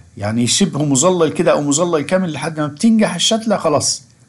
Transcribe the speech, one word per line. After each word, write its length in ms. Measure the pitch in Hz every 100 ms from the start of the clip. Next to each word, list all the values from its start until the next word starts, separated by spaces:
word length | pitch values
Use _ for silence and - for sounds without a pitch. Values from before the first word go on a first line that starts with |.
| - -
يعني 300 | 101 113 120
شبه 380 | - 190 139
مظلل 480 | 147 131 180 180 156
كده 200 | 147 170
أو 100 | 151
مظلل 400 | 143 147 175 160
كامل 300 | 139 185 180
لحد 280 | 151 156 156
ما 60 | 151
بتنجح 480 | 147 226 220 190
الشتلة 420 | 175 - 226 226 190
خلاص 460 | 165 143 - - - _